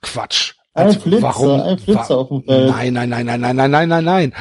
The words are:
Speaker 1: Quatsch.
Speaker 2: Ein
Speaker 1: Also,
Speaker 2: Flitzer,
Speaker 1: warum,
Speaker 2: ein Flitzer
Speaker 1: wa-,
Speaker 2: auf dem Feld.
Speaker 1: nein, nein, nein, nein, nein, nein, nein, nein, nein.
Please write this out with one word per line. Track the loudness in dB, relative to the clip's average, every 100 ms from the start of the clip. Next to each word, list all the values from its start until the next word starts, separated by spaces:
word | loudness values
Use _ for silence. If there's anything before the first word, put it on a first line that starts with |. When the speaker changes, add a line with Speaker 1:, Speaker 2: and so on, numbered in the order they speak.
Speaker 1:
Quatsch. | -12 -10 -6 -4 -4 -8 _
Speaker 2:
Ein | 0 2
Speaker 1:
Also, | 2
Speaker 2:
Flitzer, | 2 2
Speaker 1:
warum, | 2 0 2 2
Speaker 2:
ein | 0 -2
Flitzer | 0 -2 0
Speaker 1:
wa-, |
Speaker 2:
auf | -2 -2
dem | -6
Feld. | 0 2 2
Speaker 1:
nein, | 0 -2
nein, | -2 -4
nein, | -4 -4
nein, | -4
nein, | -2 0
nein, | 2
nein, | 2 2
nein, | 0
nein. | 2 0 0 -4